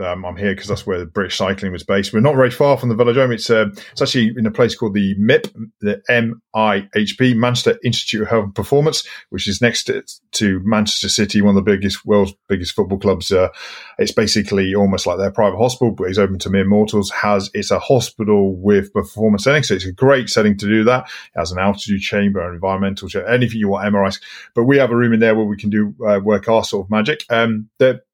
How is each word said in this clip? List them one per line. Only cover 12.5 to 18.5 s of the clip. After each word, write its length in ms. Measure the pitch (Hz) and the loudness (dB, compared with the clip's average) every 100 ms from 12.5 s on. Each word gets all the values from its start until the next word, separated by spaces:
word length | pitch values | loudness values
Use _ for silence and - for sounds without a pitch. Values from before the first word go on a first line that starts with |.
| 95 87 | -4 -4
football 240 | - 95 95 | -4 -2 -2
clubs. 320 | 98 87 - | -2 -2 0
Uh, 180 | 95 92 - - - - - | 0 0 -4 -18 -18 -10 -4
it's 140 | - | -2
basically 600 | - 214 214 202 98 95 | 0 0 0 0 0 0
almost 320 | 101 98 95 90 | 2 2 0 -2
like 120 | 90 | -2
their 120 | 98 | -2
private 280 | 107 101 92 | 0 0 2
hospital, 340 | 123 - 117 | -2 0 -2
but 120 | - | -2
it's 140 | 92 101 | -2 0
open 200 | 98 92 | 0 0
to 100 | 95 | -2
mere 180 | 98 98 | 0 4
mortals. 440 | 104 107 107 98 | 4 2 0 -2
Has, 400 | - 104 101 92 | -2 0 0 -2
it's 180 | 104 98 | -6 -2
a 80 | 92 | -2
hospital 800 | - 131 - - 104 101 98 | 2 0 0 -4 2 2 2